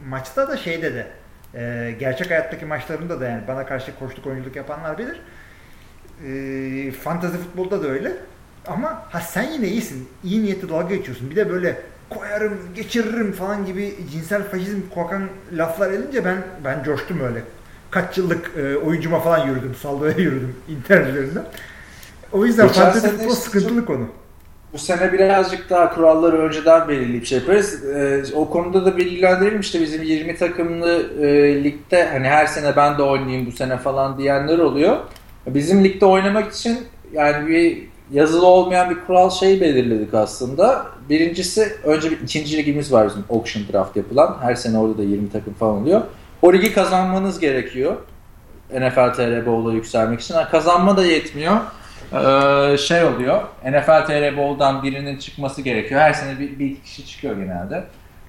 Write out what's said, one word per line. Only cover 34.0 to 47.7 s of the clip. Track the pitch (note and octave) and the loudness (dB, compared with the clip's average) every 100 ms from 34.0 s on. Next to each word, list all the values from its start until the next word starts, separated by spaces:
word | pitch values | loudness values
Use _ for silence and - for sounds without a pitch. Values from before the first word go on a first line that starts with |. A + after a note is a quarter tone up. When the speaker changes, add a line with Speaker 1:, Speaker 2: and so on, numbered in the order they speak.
| C3+ C3+ | -2 -2
Speaker 2:
diyenler | C#3 C#3 D3 E3+ | 0 0 2 2
oluyor. | D3+ C3+ F3 C#4 - - - - C3 | 4 4 2 2 -4 -18 -20 -16 -4
Bizim | C3+ D3+ G3 | -2 4 6
ligde | F#3+ F#3+ G3 | 6 6 6
oynamak | F#3+ G3 G#3+ G#3 | 6 4 0 -2
için | - A#3+ B3 - - - | -4 -4 -4 -6 -18 -10
yani | D3+ D3 D3 D#3 | 0 2 2 2
bir | E3 E3+ - - - - | 4 4 0 -12 -20 -4
yazılı | C#3 D#3 E3+ F3+ | 2 4 6 8
olmayan | F#3 F3 F3+ F3+ | 8 6 2 2
bir | E3+ - | -2 2
kural | F3+ F#3 | 4 4
şey | - F#3+ F#3+ | 4 4 4
belirledik | E3+ C3 A#2+ A2 G#2 | 4 2 2 0 0
aslında. | A2+ G#2 - B2+ C#3+ A3 C4+ - - C#3 | 0 0 -4 -6 2 2 2 -4 -14 -2
Birincisi | D3+ E3+ F3+ F#3 G#3+ G#3 - | 0 0 -2 -4 0 -2 -2
önce | D#3 D#3 D#3+ | 0 0 0
bir | D#3 | -4
ikinci | C3 D#3 D3 D#3 | -4 -6 -4 -2
ligimiz | D3 D3 C3+ | -2 -2 2
var | A#2+ G#2 | 4 4
bizim | G2+ - | 0 -2
auction | A2+ A2+ A2 G2+ | -2 -2 -8 -2
draft | G2 F#2+ G#2 | -2 -2 -4
yapılan. | F#2+ B2+ D#3+ - | -2 2 2 2
Her | B2 | -4
sene | A#2+ A#2 A2 | -2 -2 0
orada | A2 G#2+ | 0 0
da | |
yirmi | G2+ G2+ G2+ | -2 -2 -2
takım | G#2+ G2+ | -6 -8
falan | G2+ A2 | -2 0
oluyor. | G#2 C3 G#3 - - - - | 0 2 2 0 -14 -16 4
O | F3 | 6
ligi | F#3 G#3+ | 8 4
kazanmanız | G3 F#3 F#3 F#3 F#3+ F#3+ E3+ | 2 2 2 2 0 -2 0
gerekiyor. | D#3 C3 A2 | 0 0 -4